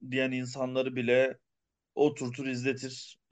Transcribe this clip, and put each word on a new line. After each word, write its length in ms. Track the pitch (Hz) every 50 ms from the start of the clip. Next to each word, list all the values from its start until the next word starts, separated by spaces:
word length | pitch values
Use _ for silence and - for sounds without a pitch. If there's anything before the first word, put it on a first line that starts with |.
| - 131
diyen 200 | 127 131 131 131
insanları 640 | 131 127 127 123 123 135 131 127 127 131 131 131 127
bile 420 | 127 120 117 123 127 131 131 127 - _ _ _ _ _ _ _ _ _ _ _
oturtur 520 | - 143 147 - - 131 123 123 - 135 135
izletir. 720 | 131 120 123 135 127 123 135 131 127 - - - - - _ _